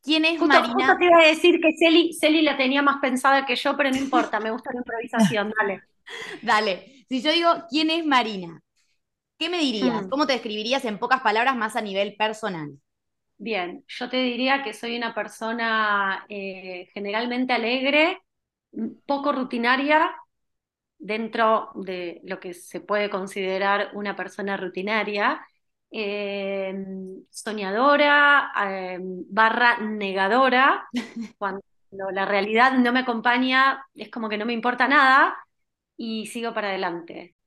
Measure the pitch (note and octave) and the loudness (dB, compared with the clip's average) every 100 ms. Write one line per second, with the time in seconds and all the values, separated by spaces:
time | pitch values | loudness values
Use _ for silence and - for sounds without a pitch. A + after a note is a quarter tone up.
0 | - D#4 D#4+ E4 D#4+ C4+ A#3+ B3+ C4 - | 0 0 2 2 6 6 4 0 2 4
1 | F4 E4+ D#4 D#4+ F4 E4+ D#4+ D#4 E4 E4 | 8 8 8 6 4 6 2 4 4 6
2 | E4 - D#4 D#4 D4+ C#4+ C4 C#4 C#4+ C#4 | 4 0 2 4 2 2 0 2 2 2
3 | C4+ B3+ C4+ C#4 C4+ B3 C#4+ C#4+ C4+ C4 | -2 2 4 2 2 -2 -2 0 0 0
4 | C4+ B3 - G#3+ A3 A#3 C#4+ B3 B3 A3+ | 0 0 0 -4 -4 -6 -8 -10 -8 -8
5 | B3 A#3 G3+ G#3+ G#3 G#3+ G3+ F#3 _ _ | -4 0 2 2 -2 -2 -2 -4 _ _
6 | - - - G4 A3+ G#3+ G#3+ F3+ - - | -18 -14 -14 -8 0 2 2 -4 -10 -20
7 | _ C4 D4+ E4 E4+ E4+ - D4+ D#4+ E4 | _ -2 0 2 2 0 -2 -2 0 0
8 | D#4 C4 A3 G3+ E3+ D3+ _ _ _ _ | 2 2 2 -6 -10 -16 _ _ _ _
9 | _ _ _ _ E4 F4 C#4+ A#3+ B3+ A3 | _ _ _ _ -4 -2 -2 0 0 -2
10 | F#3+ C4+ D4+ B3 A#3 G#3+ A3 C4 B3 G3+ | -4 -2 0 -2 -4 -8 -4 -4 -4 -6
11 | - B3+ A3+ G#3+ B3 A#3+ A3 A#3 G#3+ G3 | 0 0 2 2 0 0 -4 -4 -4 -4
12 | G#3 G3+ G#3+ G#3+ G#3+ E3+ D3 C#3 _ _ | -4 -2 -4 -2 -6 -6 -10 -14 _ _
13 | _ _ _ _ - G#3 F3 - _ - | _ _ _ _ -6 -4 -6 -10 _ -12
14 | B3 B3+ B3+ A#3+ C4 C#4 A3 G#3+ A#3 A#3 | -6 -2 -2 -2 0 0 -2 -8 -8 -6
15 | A#3 A3+ G#3 - A3+ A#3+ A3+ A3 G#3+ G3+ | -6 -6 -8 -8 -8 -4 -2 0 0 0
16 | G3 F#3 - G#3 G3 F#3 F#3 F3+ F#3+ - | 0 -4 -8 -12 -10 -12 -14 -14 -12 -10
17 | G3+ G#3+ B3 B3 B3+ A#3+ A3+ C4 C4 D4 | -6 -4 -4 -4 -2 -2 -2 -2 0 2
18 | E4 F#4 _ _ _ _ _ - A3+ - | 2 -2 _ _ _ _ _ -10 -10 -10
19 | - C#4 C#4+ C4 B3 B3 A#3 C4 C#4 D#4 | -6 -4 -2 -2 -4 -2 0 0 2 2
20 | F4 - _ _ _ _ _ _ _ _ | 2 -4 _ _ _ _ _ _ _ _
21 | F#3+ G#3+ A3+ A3+ A3 A3 G#3 G#3+ F#3+ F#3 | -8 -6 -4 2 4 4 0 -10 -8 -8
22 | F3 - F#3 F#3+ F#3 F3 - F3+ F3 G#3 | -8 -12 -12 -12 -10 -14 -12 -12 -2 -2
23 | G3+ G3+ F#3+ G#3 F#3 F#3+ G3 G3+ G3 G#3 | 0 -4 -6 -6 -4 0 0 0 -2 -6
24 | G#3 F#3+ F3 - G3+ F#3+ F#3 F#3 G3 G#3+ | -8 -6 -10 -8 -6 -4 -6 -6 -2 -2
25 | G#3 G3+ A3+ D#4 - _ _ _ _ A3+ | -2 -2 -2 -2 -12 _ _ _ _ -8
26 | G3+ G#3 G3+ G3+ G3 G3 F#3+ G3 F#3+ F#3+ | -6 -6 -6 -6 -6 -6 -6 -8 -10 -12
27 | F#3 F#3+ _ - A3+ G#3+ F#3+ G#3 C#4 C#4+ | -12 -16 _ -12 -10 -6 -4 2 4 4
28 | D4 D4 C#4+ C#4+ - - G3 F#3+ F#3 F3+ | 4 6 6 4 2 -4 -4 -4 -8 -8
29 | F#3 F#3 - G3 A3 A3+ A#3+ - G#3+ G#3+ | -10 -12 -6 2 2 4 2 2 -4 -6
30 | G3 F#3+ F#3+ A#3+ C4+ B3 C#4 G4 - A#3+ | -4 0 2 4 4 6 4 2 -4 -8
31 | A#3 A3+ A3 _ G3 G3 - _ _ F#3+ | -8 -12 -14 _ -8 -8 -14 _ _ -10
32 | F#3+ F#3+ G3 G3+ G3+ A3 B3+ B3+ A#3+ B3+ | -6 -2 0 0 2 4 6 6 4 2
33 | B3+ A3+ A#3+ B3 B3+ C4 C4+ C4 - - | 0 -2 0 2 2 2 2 0 -10 -18
34 | G#3+ B3+ A3 G#3 A3 A#3 B3 B3 B3 D4 | -14 -10 -6 -4 -4 -2 -4 0 2 6
35 | C4+ C4+ F4 - - _ _ _ _ - | 6 6 4 0 -16 _ _ _ _ -12
36 | A3+ A3 A3 A#3+ A#3 A3 G#3 F#3+ F#3 E3+ | -8 -8 -8 -8 -6 -4 -4 -4 -4 -6
37 | E3+ - F3+ _ | -12 -18 -18 _